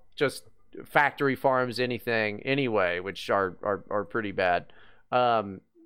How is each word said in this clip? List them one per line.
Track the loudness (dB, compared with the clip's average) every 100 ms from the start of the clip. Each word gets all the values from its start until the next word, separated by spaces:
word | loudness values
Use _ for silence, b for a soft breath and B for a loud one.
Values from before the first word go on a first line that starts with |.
| -20 -2
just | -2 -2 -14 -20 -20 -18
factory | 0 2 2 2 0 2
farms, | 2 2 0 -2
anything, | -2 -2 -2 0 0 -2
anyway, | -2 0 2 2 2 0
which | -4 -8 0
are, | 0 0 -2
are, | -4 -4 -4
are | -6
pretty | -4 -4 -4
bad. | 0 2 0 -2 b b b _
Um, | 2 2 2 -2 -10 -16 _